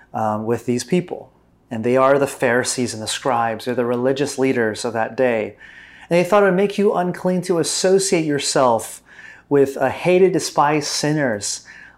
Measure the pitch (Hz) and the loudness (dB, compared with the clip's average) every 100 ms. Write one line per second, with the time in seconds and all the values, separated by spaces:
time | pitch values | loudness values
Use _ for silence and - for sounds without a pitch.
0 | _ 113 107 107 110 117 - 120 - 180 | _ -4 -2 -2 -2 -4 -2 -4 0 -2
1 | 180 - - _ _ _ - 113 120 131 | -2 -10 -14 _ _ _ -12 -4 0 4
2 | 131 139 135 - 127 120 123 - 117 110 | 4 4 0 0 0 0 0 -4 -4 -6
3 | 107 - 143 120 117 110 127 123 120 123 | -8 -4 -2 0 -2 -4 -6 -2 -2 0
4 | 127 135 143 127 131 123 110 104 120 113 | 0 0 -2 0 0 2 0 -2 -6 -4
5 | 113 - 127 113 104 - - - - - | -4 0 0 0 -4 -10 -20 -20 -20 -14
6 | - 170 175 208 196 180 202 202 208 180 | -2 0 4 4 4 2 0 2 0 0
7 | 180 170 185 180 180 170 - - 185 190 | -2 -2 -2 -2 0 -2 -2 0 2 2
8 | 190 175 156 143 - 151 127 113 - - | 2 0 0 -2 0 2 4 2 -2 -16
9 | _ - - - - 143 139 139 131 - | _ -20 -20 -14 0 2 2 2 -2 -2
10 | 175 180 190 160 - 156 147 151 147 - | 2 4 4 2 -2 0 2 2 -2 -2
11 | 147 156 131 104 - - - - - | -2 0 0 -2 -6 -10 -14 -20 -20